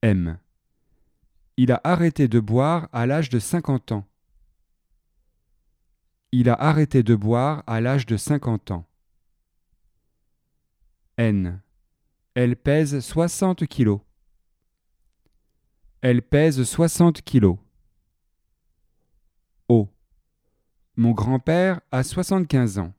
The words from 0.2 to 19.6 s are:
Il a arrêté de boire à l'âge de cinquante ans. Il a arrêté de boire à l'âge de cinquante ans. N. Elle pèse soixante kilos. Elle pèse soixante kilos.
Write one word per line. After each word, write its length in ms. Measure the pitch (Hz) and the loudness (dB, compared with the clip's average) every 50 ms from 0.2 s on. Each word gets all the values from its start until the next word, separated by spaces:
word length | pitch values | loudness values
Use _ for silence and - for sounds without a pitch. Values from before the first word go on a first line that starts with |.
| 87 85 82 85 _ _ _ _ _ _ _ _ _ _ _ _ _ _ _ _ _ _ _ _ _ _ _ | 0 -4 -6 -10 _ _ _ _ _ _ _ _ _ _ _ _ _ _ _ _ _ _ _ _ _ _ _
Il 160 | - 127 123 127 | 0 2 2 2
a 80 | - _ | 0 _
arrêté 460 | 151 180 170 170 165 151 - 147 123 | -2 0 2 0 0 0 0 0 2
de 100 | 110 120 | 2 0
boire 520 | 110 101 110 123 135 147 165 175 160 - - | 0 0 0 0 2 0 0 -2 -4 -6 -6
à 140 | 123 117 | -4 -2
l'âge 240 | 123 135 156 165 131 | -2 0 -2 -2 -2
de 80 | 123 120 | -2 -4
cinquante 520 | 107 - - 175 156 - 139 127 - - | -4 -2 -4 -4 -2 -2 -4 -4 -2 -4
ans. 160 | 120 104 101 _ _ _ _ _ _ _ _ _ _ _ _ _ _ _ _ _ _ _ _ _ _ _ _ _ _ _ _ _ _ _ _ _ _ _ _ _ _ _ _ _ _ _ _ _ | -6 -6 -6 _ _ _ _ _ _ _ _ _ _ _ _ _ _ _ _ _ _ _ _ _ _ _ _ _ _ _ _ _ _ _ _ _ _ _ _ _ _ _ _ _ _ _ _ _
Il 200 | - 127 120 123 | 0 2 2 2
a 100 | 120 - | 2 2
arrêté 420 | - 151 156 151 156 139 - 135 117 | 2 0 2 2 2 2 2 2 4
de 120 | 104 117 | 4 2
boire 500 | 107 101 107 117 120 127 143 156 147 - | 2 2 0 0 0 0 -2 -4 -6 -8
à 140 | - 117 113 | -6 -4 -4
l'âge 240 | 113 123 135 139 123 | -2 -2 -2 -2 -2
de 140 | - 117 101 | -2 -4 -4
cinquante 520 | - - 151 143 - 123 113 104 _ - | -2 -2 -4 -2 -2 -4 -4 -4 _ -8
ans. 160 | 98 87 85 _ _ _ _ _ _ _ _ _ _ _ _ _ _ _ _ _ _ _ _ _ _ _ _ _ _ _ _ _ _ _ _ _ _ _ _ _ _ _ _ _ _ _ _ _ _ | -10 -10 -10 _ _ _ _ _ _ _ _ _ _ _ _ _ _ _ _ _ _ _ _ _ _ _ _ _ _ _ _ _ _ _ _ _ _ _ _ _ _ _ _ _ _ _ _ _ _
N. 460 | - 117 110 107 101 92 90 90 95 - _ _ _ _ _ _ _ _ _ _ _ _ _ _ | -2 0 0 0 0 -2 -4 -6 -10 -14 _ _ _ _ _ _ _ _ _ _ _ _ _ _
Elle 220 | 127 123 120 123 | 0 0 0 0
pèse 440 | - _ 143 143 151 160 143 143 143 | -2 _ 0 0 2 0 0 -2 -6
soixante 680 | 120 - - 156 165 175 - - 202 185 185 - 170 | -8 -6 -2 -2 -2 -2 -2 -2 -2 -2 -2 -2 -6
kilos. 340 | 143 - - 127 107 101 101 - _ _ _ _ _ _ _ _ _ _ _ _ _ _ _ _ _ _ _ _ _ _ _ _ _ _ _ _ _ _ _ _ _ _ _ _ - _ _ - | -8 -2 0 2 2 2 0 -4 _ _ _ _ _ _ _ _ _ _ _ _ _ _ _ _ _ _ _ _ _ _ _ _ _ _ _ _ _ _ _ _ _ _ _ _ -20 _ _ 0
Elle 180 | 131 123 120 | 0 2 0
pèse 440 | 117 _ - 143 151 160 147 131 127 | 0 _ 0 2 2 2 2 0 -2
soixante 580 | - - - 165 165 - - 175 170 160 - - | -4 0 0 0 0 2 4 4 4 4 0 -6
kilos. 340 | - - 135 104 98 87 98 _ _ _ _ _ _ _ _ _ _ _ _ _ _ _ _ _ _ _ _ _ _ _ _ _ _ _ _ _ _ _ _ _ _ _ _ _ _ _ _ | 0 2 4 4 4 2 0 _ _ _ _ _ _ _ _ _ _ _ _ _ _ _ _ _ _ _ _ _ _ _ _ _ _ _ _ _ _ _ _ _ _ _ _ _ _ _ _